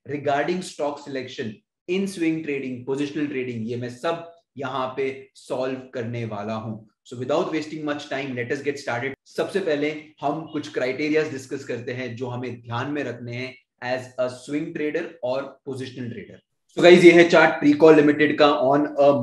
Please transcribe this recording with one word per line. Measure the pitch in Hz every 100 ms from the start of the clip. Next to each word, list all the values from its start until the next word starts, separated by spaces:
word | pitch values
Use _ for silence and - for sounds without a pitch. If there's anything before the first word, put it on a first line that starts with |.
| 113
regarding | 139 135 139 151 185
stock | 175 - 147 147 -
selection | 135 127 - 117 104 _ _ -
in | 185
swing | 196 185 165
trading, | 160 156 139 131 123 123
positional | 139 143 165 143
trading, | 131 123 117
ये | 113 120
मैं | 120
सब | - 170 165 - - _ 131
यहाँ | 131 135 127 143
पे | 135 135 -
solve | _ - 131 131 127 -
करने | 131 117 117
वाला | 113 104 104
हूँ। | 110 110 98 - _ _
So | 127
without | 131 151 -
wasting | 156 147 156
much | 151 143
time, | - 135 139
let | 123 120
us | 143
get | 143
started। | 139 - 120 135 135
सबसे | _ - 160 190
पहले | 165 147 147 151 - _
हम | 143 156 160
कुछ | 151 -
क्राइटेरियाज | - 127 131 151 156 147
discuss | 131 - 139
करते | - 123 120
हैं | 123 127 113
जो | 127
हमें | 123 127 107
ध्यान | 117 120 135
में | 147
रखने | 123 120 120
हैं | 120 127 - _ _
as | 123 127 120 - 127
a |
swing | 123 - 147 165 -
trader | 151 156 170 -
और | 123 135 135 - -
positional | 123 127 127
trader। | 120 110 90 92 _ _ _ -
So |
guys, | 170 180
ये | 170
है | 170 170
chart | 165 160 -
Precall | 147 147 160 151
Limited | 147 147 147 151
का | 147
on | 123 127 147
a | 147 - 143 131